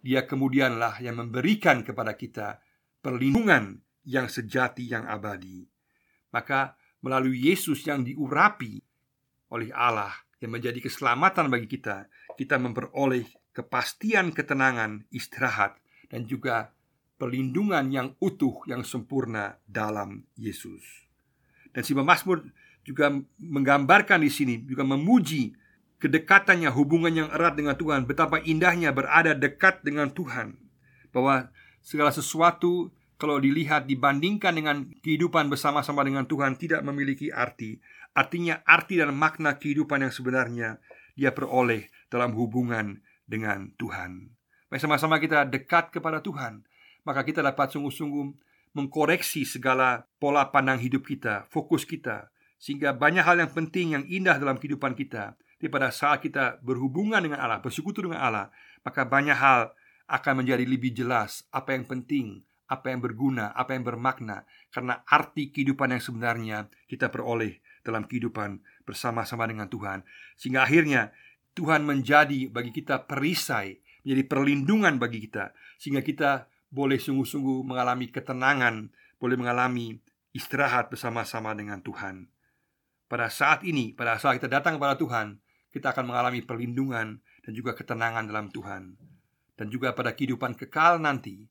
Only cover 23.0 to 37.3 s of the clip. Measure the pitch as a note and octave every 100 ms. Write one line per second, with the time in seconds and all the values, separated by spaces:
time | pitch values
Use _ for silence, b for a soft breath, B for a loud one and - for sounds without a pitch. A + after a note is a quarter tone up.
23 | C#3+ C#3 C#3 _ E3+ C#3+ C3+ C#3+ C#3 G3
24 | G3+ F#3 D3 - C3 A#2 C3 C3 C3+ C3+
25 | E3 B3 D3+ D#3 A2+ b b b _ _
26 | D3 D#3+ - G3 F#3+ F3+ D#3 B2 C#3+ E3
27 | E3 D#3+ D3+ D#3 E3+ D3 D3 C#3 D#3+ C#3
28 | B2 C#3+ D3+ D#3 D#3 D#3 F3+ F3 D#3+ C3+
29 | C#3 D3+ D#3+ C#3+ C#3 - F#3+ F#3 D3 D3
30 | C#3+ C#3+ D3+ A#2+ G#2+ - - _ b b
31 | b B2+ C3+ C3 B2+ b b b - D3+
32 | D3 D3 - D#3+ E3+ E3+ F3 F3 E3 _
33 | _ _ D3+ C#3+ C3+ D3+ D3 D3+ C3 C#3
34 | C#3 C#3 F3 G#3 G3 E3 D3+ C#3+ C3+ -
35 | D#3+ D3+ F3 E3 D3 C#3 D3 D3 C#3 C#3+
36 | C3+ C3+ B2+ D3 C#3 C3 E3 D#3 C#3 C#3+
37 | C#3 C#3 D3